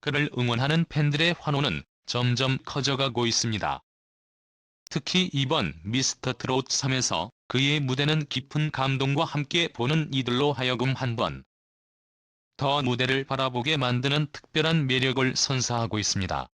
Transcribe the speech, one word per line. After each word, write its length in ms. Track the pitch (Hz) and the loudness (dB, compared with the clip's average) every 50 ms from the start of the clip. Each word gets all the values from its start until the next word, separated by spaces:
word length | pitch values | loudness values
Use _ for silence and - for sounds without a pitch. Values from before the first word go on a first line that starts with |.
그를 280 | - 147 135 143 147 151 - 123 | -4 -2 0 0 0 0 0 -2
응원하는 480 | 123 120 120 117 131 139 156 165 170 | 0 0 2 2 2 2 2 2 2
팬들의 500 | - - 151 151 147 147 147 165 170 175 - | 0 0 0 2 2 2 2 2 2 2 0
환호는 440 | - - 147 139 147 131 85 73 67 _ _ _ _ - | -2 -2 0 0 0 0 -2 -4 -6 _ _ _ _ -4
점점 500 | - 123 123 123 120 117 135 131 135 131 - | -2 0 2 2 2 2 2 0 0 -2 -4
커져가고 600 | - - 147 127 139 139 131 135 135 117 113 120 117 | -6 -6 -2 0 0 0 0 0 0 2 0 0 2
있습니다. 540 | 110 - - 117 110 101 87 76 69 65 _ _ _ _ _ _ _ _ _ _ _ _ _ _ _ _ _ _ _ _ _ - | 2 0 0 0 -2 -2 -2 -4 -4 -6 _ _ _ _ _ _ _ _ _ _ _ _ _ _ _ _ _ _ _ _ _ -8
특히 400 | - 160 - - - 185 185 - | -8 -6 -6 0 0 0 0 2
이번 480 | - 139 139 131 151 156 113 80 73 80 78 | 0 0 0 2 2 0 0 -2 -4 -6 -6
미스터 500 | 98 113 131 127 - - _ - 131 123 | -2 -2 0 0 0 -4 _ -6 -6 -6
트롯 380 | - - - 131 131 131 - | -4 -2 -2 -2 -2 -2 -2
삼에서 580 | - - - 135 131 127 120 - 110 82 85 - _ _ _ _ | -4 -2 0 0 0 0 0 -2 -2 -2 -4 -6 _ _ _ _
그의 320 | - 127 135 139 147 156 | 0 2 2 2 2 2
무대는 460 | 143 131 131 127 143 147 156 156 147 | 0 0 0 0 2 2 2 0 0
깊은 460 | - - 131 135 - - 151 151 151 | -2 -6 -8 -6 -4 -2 -2 -2 -2
감동과 540 | - - 131 135 135 131 135 139 139 151 131 | -2 -2 0 0 0 0 0 0 0 0 0
함께 420 | 127 - 147 143 - - 170 170 156 | -2 -2 -4 -4 -2 0 -2 -2 -2
보는 440 | - - 120 127 156 160 156 151 | -2 -2 -2 0 2 0 0 0
이들로 420 | 139 131 127 120 120 123 143 147 143 | -2 -2 0 0 0 2 2 0 0
하여금 400 | 131 131 127 127 117 131 135 131 | 0 0 -2 0 0 0 0 0
한 220 | 127 135 123 117 | 0 -2 -4 -2
번 280 | 113 113 85 69 65 65 _ _ _ _ _ _ _ _ _ _ _ _ _ _ _ _ _ _ _ _ _ _ - | 0 -2 -2 -2 -6 -14 _ _ _ _ _ _ _ _ _ _ _ _ _ _ _ _ _ _ _ _ _ _ -4
더 220 | 143 139 139 147 | 0 0 2 2
무대를 420 | 139 127 123 117 127 127 131 135 135 | 2 0 0 2 2 0 0 0 0
바라보게 540 | - 135 131 135 131 123 123 117 143 160 147 | -2 -2 -2 -2 -2 0 -2 0 0 0 0
만드는 500 | 127 123 123 123 127 139 139 151 156 143 _ | 2 2 0 0 0 0 2 0 0 -2 _
특별한 520 | - - _ _ 156 156 160 165 165 147 131 | -14 -18 _ _ 0 2 4 2 2 2 2
매력을 460 | 127 131 123 135 127 131 131 131 123 | 2 2 2 2 2 2 2 2 2
선사하고 640 | - - - 139 131 123 - 120 117 117 110 - 107 | 0 0 0 0 -2 0 0 -2 -2 -2 0 -2 -2
있습니다. 520 | 104 - - 101 95 87 85 69 64 - _ _ | -2 0 0 -2 -2 -2 -2 -4 -4 -8 _ _